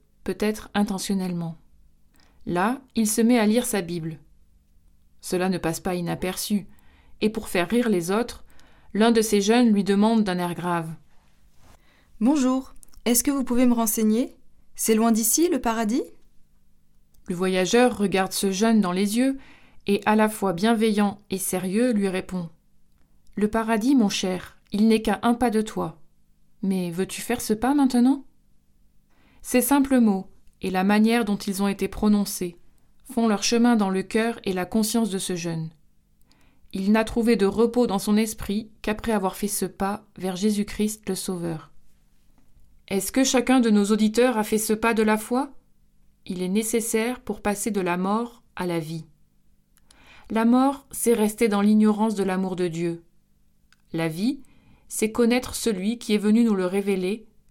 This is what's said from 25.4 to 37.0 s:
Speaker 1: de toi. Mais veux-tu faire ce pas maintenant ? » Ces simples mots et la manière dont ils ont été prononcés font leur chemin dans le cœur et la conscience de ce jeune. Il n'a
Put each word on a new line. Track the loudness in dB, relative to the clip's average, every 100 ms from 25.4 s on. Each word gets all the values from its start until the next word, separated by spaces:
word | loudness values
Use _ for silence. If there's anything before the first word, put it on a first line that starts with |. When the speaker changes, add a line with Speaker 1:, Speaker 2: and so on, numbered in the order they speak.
| 0
Speaker 1:
de | 0
toi. | -2 -6 -8 -10 -20 _ _ _ _ _
Mais | -2 -2 -2
veux-tu | -4 -6 -6
faire | -6 -4
ce | -2
pas | -2 0
maintenant ? » | 2 4 4 4 2 -4 _ _ _ _ _ _ _ _ _ _ _
Ces | -2 0
simples | 4 2 4 4
mots | 4 2 -4 -18 -20 -10
et | -6
la | 0
manière | 2 4 4 2
dont | 0 -4
ils | -4 -2
ont | -2
été | -2 -6
prononcés | -2 2 2 0 -6 -8 -10 -20 -20 _ _ -8
font | -2 0
leur | 0
chemin | 0 2 4 4
dans | 2
le | -2
cœur | -2 -2 -2 -4
et | -4
la | -4 -2
conscience | -2 0 0 -2
de | -4
ce | -6 -6
jeune. | -6 -6 -8 -14 _ _ _ _ _ _ _ _ -12
Il | -4 2
n'a | 2